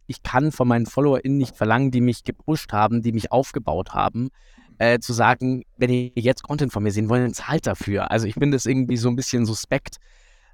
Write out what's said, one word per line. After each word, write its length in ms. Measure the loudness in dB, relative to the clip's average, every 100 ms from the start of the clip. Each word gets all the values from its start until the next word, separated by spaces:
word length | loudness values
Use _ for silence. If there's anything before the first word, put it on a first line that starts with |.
| -14
ich 140 | -12
kann 280 | -2 0 2
von 160 | 2 2
meinen 180 | 2 0
FollowerInnen 520 | 0 2 2 0 0
nicht 180 | -2 -2
verlangen, 360 | 0 2 2
die 100 | 2
mich 240 | 2 0 -6
gepusht 480 | -8 -4 -4 -2
haben, 280 | 2 2 2
die 120 | 0
mich 180 | -2 0
aufgebaut 640 | 0 0 -4 -4 -4 -4
haben, 360 | -2 -2 -2 -6 -8 _ -20 -16 0
äh, 200 | 2 2
zu 140 | 0
sagen, 500 | 2 4 4 0 -2 -6 -2
„Wenn 140 | 0
ihr 200 | 0 -2 0
jetzt 280 | 0 0
Content 300 | -2 -2 -2
von 100 | 0
mir 80 | -2
sehen 160 | 0 2
wollt, 160 | 2
dann 100 | 0
zahlt 320 | -2 -4 -2 -2
dafür.“ 460 | -4 -2 -2 0
Also 160 | -2 -2
ich 60 |
finde 240 | 0 0 2
das 80 | 0
irgendwie 320 | 0 0 0
so 100 | 0
ein 80 | -2
bisschen 300 | -2 0 0
suspekt. 520 | -2 -4 -4 -4 -20 -20 _ _ _ _